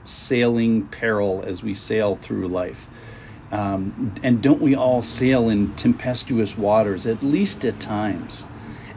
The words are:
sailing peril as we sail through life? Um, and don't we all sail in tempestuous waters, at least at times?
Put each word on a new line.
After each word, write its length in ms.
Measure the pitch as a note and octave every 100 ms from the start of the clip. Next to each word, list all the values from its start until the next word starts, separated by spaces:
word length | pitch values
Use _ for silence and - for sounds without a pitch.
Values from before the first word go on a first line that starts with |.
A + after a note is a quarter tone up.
| -
sailing 840 | - - B2 A#2+ A#2 A#2 A2+ G2
peril 560 | - A2+ G#2+ G2+ F#2+ G2
as 180 | F2+
we 100 | A2
sail 420 | G2 - A2 G#2 F#2
through 320 | - G#2+ F#2
life? 400 | F2+ F2+ - - - - - - - -
Um, 640 | G#2+ G2 F#2+ F#2+ - B2 F#2+
and 180 | C3 A#2
don't 200 | C#3 D3
we 140 | D3+ C3+
all 260 | B2+ B2
sail 480 | A2+ - B2+ C3 A2+
in 240 | G#2 G2+ -
tempestuous 840 | B2+ A#2+ B2 A#2+ - A#2 G#2 G2+
waters, 500 | G2+ A2 G#2 F#2 A#2
at 160 | A2
least 400 | C#3 D#3+ G3+ -
at 160 | B2 G#2+
times? 680 | - G#2+ G#2+ F2 - - - - - - -